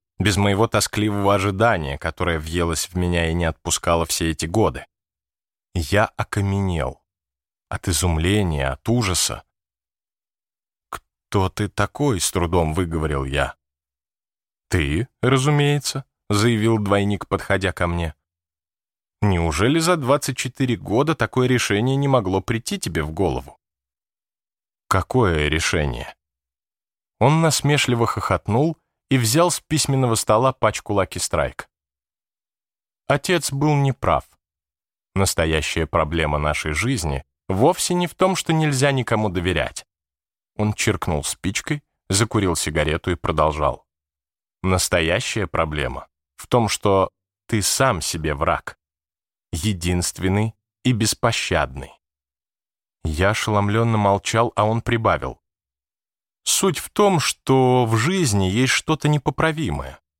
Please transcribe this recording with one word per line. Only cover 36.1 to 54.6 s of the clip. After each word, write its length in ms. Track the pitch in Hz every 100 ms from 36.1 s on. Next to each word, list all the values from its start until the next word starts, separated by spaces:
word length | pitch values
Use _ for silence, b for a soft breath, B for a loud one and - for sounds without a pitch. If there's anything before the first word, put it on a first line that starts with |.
| 82 76 73
нашей 340 | 76 73 78
жизни 540 | 76 113 131 80 69 - _ -
вовсе 440 | 95 139 180 -
не 140 | 175 175
в 80 | -
том, 220 | 185 185
что 160 | -
нельзя 400 | 160 156 135 139
никому 340 | 135 117 110 107
доверять. 580 | 90 87 82 62 - - _ _ _ _ _ _ -
Он 160 | 107
чиркнул 540 | - - 95 - 76 -
спичкой, 580 | - 95 101 - 147 _ _ -
закурил 480 | 98 120 110 95 80
сигарету 560 | - 78 76 78 -
и 40 | 87
продолжал. 680 | - 78 78 76 71 - _ _ _ _ _ _ _ _
Настоящая 840 | 92 92 - 90 80 92 - 113 95
проблема 600 | - 80 76 64 64 - _ _ -
в 100 | -
том, 220 | 123 107
что 420 | - 104 95 92 _ _ _ -
ты 140 | 110
сам 380 | 95 - 135 92
себе 340 | - 82 78
враг. 460 | 71 78 - - - _ _ _ _ _ _ _
Единственный 1040 | 78 101 92 85 90 85 - 90 101 110 - _ _ 127
и 80 |
беспощадный. 960 | 113 107 - 120 - - 85 67 65 65 - _ _ _ _ _ _ _ _ _ _
Я 280 | 80 76 95
ошеломленно 640 | 107 - 104 101 110 117 110
молчал, 560 | 101 98 - 113 117
а 80 | -